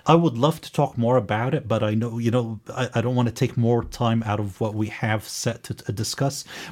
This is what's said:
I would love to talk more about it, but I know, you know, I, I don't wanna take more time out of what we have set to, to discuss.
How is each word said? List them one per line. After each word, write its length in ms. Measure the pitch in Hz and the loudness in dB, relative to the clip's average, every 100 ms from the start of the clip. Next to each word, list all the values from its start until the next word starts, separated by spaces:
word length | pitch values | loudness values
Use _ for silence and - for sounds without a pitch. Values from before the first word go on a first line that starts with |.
I 80 | - | 4
would 240 | 170 165 117 | 6 4 4
love 240 | 147 160 | 2 0
to 100 | - | -4
talk 280 | - 139 117 | -2 0 2
more 180 | 117 127 | 2 2
about 380 | 101 110 127 | 2 -2 0
it, 120 | 147 107 | -2 0
but 140 | 110 | 0
I 140 | 107 | 2
know, 240 | 110 117 117 | 0 -2 -2
you 100 | 117 | 0
know, 300 | 123 113 110 - | 2 0 -6 -8
I, 200 | 127 123 | -6 -2
I 80 | 120 | 0
don't 140 | 120 | 0
wanna 160 | 123 120 | 2 0
take 260 | - 127 120 | 0 0 2
more 260 | 117 120 | 4 2
time 380 | - - 120 113 | 0 0 0 2
out 160 | 110 104 | 0 -2
of 220 | 101 - | -4 -4
what 140 | 110 | -4
we 120 | 107 107 | -2 -4
have 400 | - 113 107 - | -2 -2 -2 -4
set 360 | - 120 - | -6 -4 -4
to, 100 | - | -8
to 180 | - - | -10 -6
discuss. 540 | 101 110 - 139 - - - - | -4 -4 -2 -2 -4 -10 -14 -12